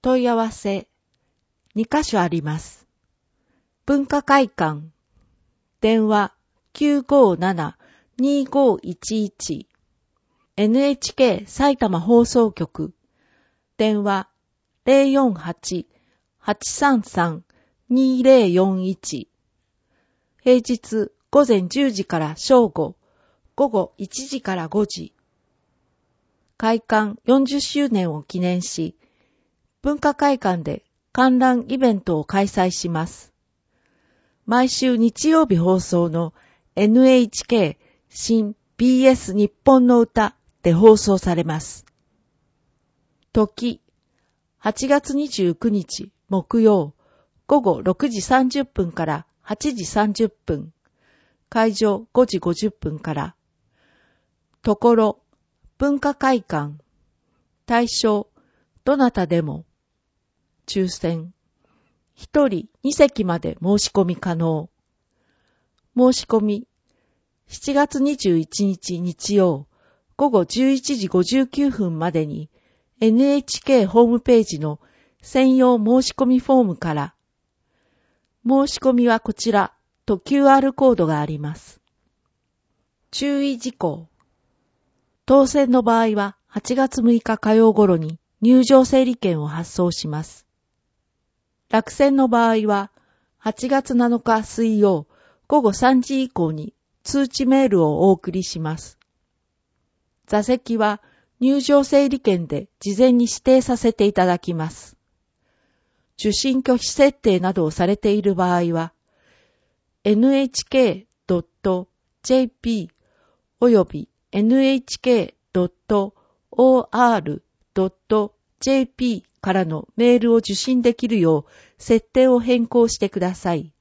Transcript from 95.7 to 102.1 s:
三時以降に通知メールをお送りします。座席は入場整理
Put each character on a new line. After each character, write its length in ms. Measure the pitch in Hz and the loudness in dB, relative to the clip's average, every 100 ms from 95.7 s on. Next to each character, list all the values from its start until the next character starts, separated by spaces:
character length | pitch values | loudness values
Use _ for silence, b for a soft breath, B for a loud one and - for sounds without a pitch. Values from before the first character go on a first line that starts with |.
三 300 | 196 254 262 | 2 2 2
時 220 | 247 269 | 0 -4
以 40 | 254 | -4
降 220 | - 165 | -4 -4
に 240 | 156 156 _ _ _ | -4 -12 _ _ _
通 240 | - 277 269 | -6 -4 -2
知 180 | - 254 | -2 0
メ 200 | 269 262 | 2 2
ー 20 | |
ル 160 | 196 | 2
を 240 | 156 151 190 | 2 2 2
お 20 | |
送 220 | 185 - | 2 -2
り 100 | 175 | -8
し 160 | 180 - | -8 -8
ま 180 | 156 160 | -8 -8
す。 200 | - _ _ _ _ _ _ _ _ _ _ _ _ _ _ | -14 _ _ _ _ _ _ _ _ _ _ _ _ _ _
座 160 | 208 | -4
席 340 | 208 247 - 226 | 0 -4 -2 -2
は 240 | 214 208 _ _ _ _ | -2 -4 _ _ _ _
入 200 | 247 277 | 0 0
場 240 | 254 285 | 4 2
整 240 | 269 277 | 4 2
理 120 | 277 | 2